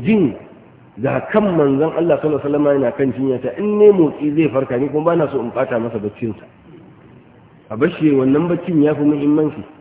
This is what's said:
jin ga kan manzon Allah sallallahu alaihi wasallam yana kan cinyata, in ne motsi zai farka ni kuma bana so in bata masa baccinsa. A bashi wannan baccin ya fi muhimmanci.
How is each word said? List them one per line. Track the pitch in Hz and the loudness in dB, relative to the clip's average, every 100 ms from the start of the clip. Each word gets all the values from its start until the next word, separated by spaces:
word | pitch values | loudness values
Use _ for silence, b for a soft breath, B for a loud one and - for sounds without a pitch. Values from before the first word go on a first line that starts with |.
jin | 131 220 143 92 - - - - - - | 2 2 2 -2 -14 -20 -20 -20 -20 -8
ga | 127 131 - | -4 -4 0
kan | 214 208 | 0 2
manzon | 165 143 135 156 | 2 2 2 0
Allah | 156 170 139 | 0 0 0
sallallahu | 151 139 | 0 -2
alaihi | 143 | -2
wasallam | 147 147 | 0 2
yana | 139 123 - | 2 0 -2
kan | 139 | -2
cinyata, | 123 135 123 131 - | -2 -2 -2 -4 -4
in | 208 208 | -2 4
ne | 208 | 6
motsi | 196 151 - 147 | 6 2 0 -2
zai | 147 151 | 0 0
farka | 127 131 123 | 0 -2 -2
ni | 139 | -2
kuma | 151 160 | -2 0
bana | 170 147 | 0 0
so | 131 | -2
in | 113 | -4
bata | 117 131 120 | -4 -4 -4
masa | 117 110 | -4 -6
baccinsa. | 101 - 117 98 - - - - - - - - - - - - - | -8 -8 -10 -10 -16 -20 -20 -20 -20 -20 -20 -20 -20 -20 -20 -20 -12
A | 110 | -2
bashi | 160 170 156 | -2 0 2
wannan | 135 131 147 170 | 2 2 2 0
baccin | 170 - 160 | -2 -2 0
ya | 151 | 2
fi | 147 | 2
muhimmanci. | 147 147 143 156 151 107 - - | 0 0 0 0 0 -4 -16 -20